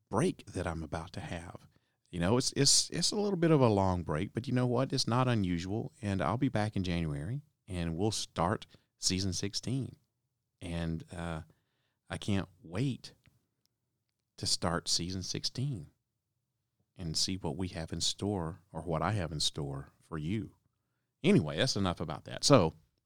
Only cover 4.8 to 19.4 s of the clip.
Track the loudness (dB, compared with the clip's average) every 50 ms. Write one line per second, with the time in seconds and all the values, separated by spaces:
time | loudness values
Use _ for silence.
4.8 | 0 0 0 -2 0 2 2 2 4 4 4 2 2 2 2 0 0 -2 -4 -4
5.8 | -4 -6 _ -6 -4 -2 0 0 2 0 0 2 0 2 2 2 0 0 0 -2
6.8 | 0 0 0 0 0 0 -2 -4 -4 -4 -6 -6 -8 _ _ _ _ -8 -4 -2
7.8 | -2 -2 0 0 0 0 0 0 -4 -4 0 2 2 2 2 0 -4 -10 _ -20
8.8 | _ _ _ -2 -2 0 0 2 0 0 -2 -2 -4 -4 -4 -6 -6 -4 -4 -4
9.8 | -4 -6 -10 -14 _ _ _ _ _ _ _ _ _ _ _ -14 -10 -6 -4 -2
10.8 | -2 -2 -2 -4 -6 -10 -10 -8 -6 -6 -6 -8 -8 -12 -18 _ _ _ _ _
11.8 | _ _ _ _ _ -10 -10 -8 -2 0 0 0 0 -2 -8 _ -16 -8 -4 -2
12.8 | -2 -2 -2 -4 -10 -18 -20 _ _ -20 _ _ _ _ _ _ _ _ _ _
13.8 | _ _ _ _ _ _ _ _ _ _ _ -6 -2 -2 0 0 0 0 0 0
14.8 | 0 0 -2 0 -2 -2 -6 -6 -6 -6 -6 -4 -4 -6 -4 -4 -4 -4 -4 -6
15.8 | -10 -12 _ _ _ _ _ _ _ _ _ _ _ _ _ _ _ _ _ _
16.8 | _ _ _ -10 -8 -4 -2 -2 0 -2 -2 -4 -4 -4 -4 -4 -4 -6 -4 -6
17.8 | -8 -6 -6 -4 -2 -2 -2 -2 -2 -2 -2 -2 -2 -4 -6 -10 _ _ -10 -8
18.8 | -4 -2 -2 0 0 0 0 0 -2 -4 -2 -2